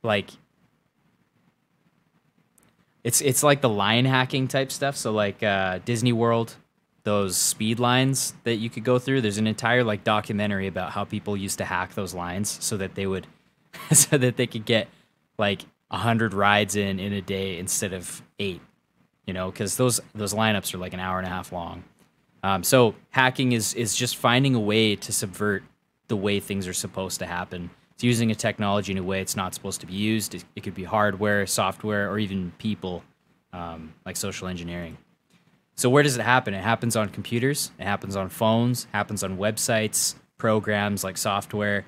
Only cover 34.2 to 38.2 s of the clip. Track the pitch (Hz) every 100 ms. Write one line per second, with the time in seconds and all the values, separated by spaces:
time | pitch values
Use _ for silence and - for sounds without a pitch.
34.2 | 104 92 92 90 85 87 85 80 _ _
35.2 | _ _ _ _ _ - 127 135 147 123
36.2 | 110 127 120 98 95 117 120 113 104 -
37.2 | 101 117 127 143 - - 98 101 98 98